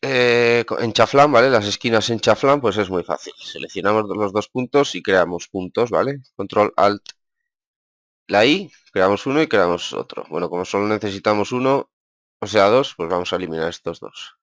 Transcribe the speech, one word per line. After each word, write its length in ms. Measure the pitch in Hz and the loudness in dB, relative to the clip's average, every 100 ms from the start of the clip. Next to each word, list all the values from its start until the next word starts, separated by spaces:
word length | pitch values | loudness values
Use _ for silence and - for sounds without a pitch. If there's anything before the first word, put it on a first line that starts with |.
eh, 600 | 135 131 123 120 117 120 113 | -2 2 2 4 2 2 0
co-, 140 | - | -4
en 140 | 117 | -4
chaflán, 360 | 107 - 139 147 | 2 2 6 6
¿vale? 200 | 127 131 | 6 4
Las 160 | 123 104 | 4 0
esquinas 440 | - 123 113 107 | -4 0 0 0
en 120 | 113 | -2
chaflán, 400 | - 107 139 143 | 0 2 2 2
pues 160 | 120 98 | 0 -2
es 120 | 95 | -2
muy 140 | 90 | -2
fácil. 300 | 82 71 - - | -4 -8 -8 -18
Seleccionamos 680 | - - 67 - 98 107 104 | -18 -14 -12 -4 0 0 -2
los 240 | 95 104 | -4 -2
dos 160 | 101 - | -4 -4
puntos 480 | 127 123 143 135 92 | -6 0 0 0 -4
y 80 | |
creamos 460 | 92 92 87 87 - | 0 2 2 -4 -8
puntos, 400 | 98 90 - 120 | -8 -6 -2 0
¿vale? 320 | 85 113 143 - _ | 0 -2 -4 -14 _
Control 360 | 98 - 104 - | -4 0 0 2
Alt, 320 | 101 101 - - _ _ _ _ _ _ _ _ _ _ _ | 2 0 -10 -20 _ _ _ _ _ _ _ _ _ _ _
la 180 | 98 117 | 2 4
I, 260 | 180 185 _ _ | 2 -4 _ _
creamos 320 | 101 95 101 - | 0 2 0 -2
uno 160 | 139 | -2
y 80 | 156 | 0
creamos 420 | 107 87 87 - | 2 2 0 -6
otro. 340 | - - - - | -10 -10 -12 -10
Bueno, 200 | 80 87 | -6 -6
como 140 | 87 | -6
solo 240 | 92 101 104 | -4 -4 -2
necesitamos 640 | 107 104 98 107 107 104 | -2 -4 -4 -2 0 -2
uno, 400 | 123 131 135 - _ _ _ _ _ | -2 -2 -2 -4 _ _ _ _ _
o 80 | 104 | -2
sea, 200 | 104 98 | 2 4
dos, 280 | 123 147 - | 4 0 -8
pues 140 | 85 | -4
vamos 240 | 90 90 | -4 -4
a 20 | 90 | -6
eliminar 320 | 87 80 82 | -6 -6 -6
estos 320 | 87 - 82 | -6 -12 -12
dos. 380 | 50 - - _ | -16 -18 -20 _